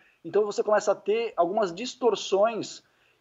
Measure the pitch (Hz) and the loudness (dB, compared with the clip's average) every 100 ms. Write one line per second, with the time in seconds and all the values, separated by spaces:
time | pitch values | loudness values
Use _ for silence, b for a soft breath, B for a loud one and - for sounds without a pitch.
0 | B B 170 196 208 202 208 208 208 190 | B B -2 0 0 -2 2 2 2 -2
1 | - 220 233 - 170 208 202 170 254 - | 0 -2 -2 0 0 0 -2 -4 -10 -2
2 | 247 196 - 196 214 220 139 - _ _ | 0 0 0 2 2 0 -8 -12 _ _
3 | _ _ | _ _